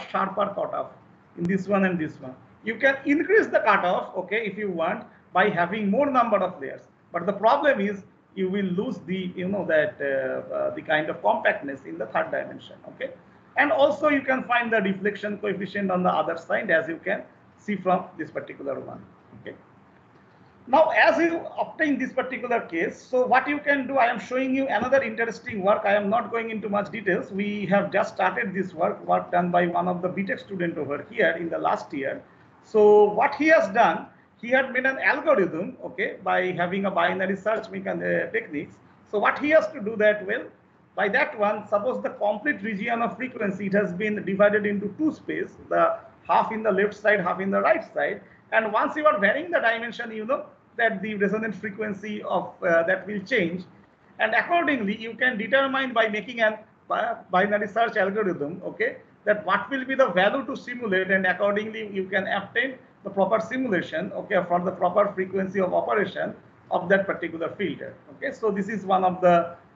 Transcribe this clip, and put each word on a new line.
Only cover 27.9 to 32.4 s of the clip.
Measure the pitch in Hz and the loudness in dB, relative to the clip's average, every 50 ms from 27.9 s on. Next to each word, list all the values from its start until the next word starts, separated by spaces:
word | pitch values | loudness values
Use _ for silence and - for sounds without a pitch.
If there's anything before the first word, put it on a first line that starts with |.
| - | 0
just | 196 - - - | 0 0 0 0
started | - 185 185 196 - - 190 175 | 0 0 0 0 -2 -4 -4 -4
this | 185 - - - | -4 -4 -4 -2
work, | 156 180 208 202 - - | -2 -2 -2 -2 -2 -2
work | 175 180 180 180 - | 0 0 0 0 0
done | 180 175 180 180 | 0 0 2 4
by | 175 175 180 | 4 2 2
one | 175 175 175 175 | 2 0 0 0
of | 185 180 175 | -2 -2 -2
the | 180 - | -4 -6
B | - 190 196 | -4 -4 -4
tech | 196 254 - | -4 -4 -6
student | - - 196 180 175 170 156 | -8 -10 -6 -4 -4 -4 -4
over | 160 143 131 143 139 - - | -4 -6 -6 -6 -8 -8 -6
here | - - 185 165 165 170 | 0 2 2 2 2 0
in | 170 165 | -4 -4
the | 160 | -4
last | 160 156 156 104 - - - 160 | -2 0 0 0 -2 -4 -8 -8
year. | 139 135 - - - - - - - | -6 -6 -6 -6 -8 -12 -18 -20 -20